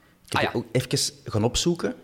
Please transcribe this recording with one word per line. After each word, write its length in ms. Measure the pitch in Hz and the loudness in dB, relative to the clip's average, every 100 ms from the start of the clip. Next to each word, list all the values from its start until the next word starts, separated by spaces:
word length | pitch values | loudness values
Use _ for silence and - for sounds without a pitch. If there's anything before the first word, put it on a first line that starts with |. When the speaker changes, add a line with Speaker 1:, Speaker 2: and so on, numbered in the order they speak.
| _ _ | _ _
Speaker 1:
Ik 120 | - - | -4 0
heb 100 | 127 | 0
Speaker 2:
Ah, 60 | |
ja. 60 | 120 | -2
Speaker 1:
ook 60 | - | -2
even 420 | 127 - 139 - - | -2 0 -2 -2 -6
gaan 180 | - 107 | -4 0
opzoeken, 520 | 107 - 170 170 202 - | 2 2 0 0 -2 -4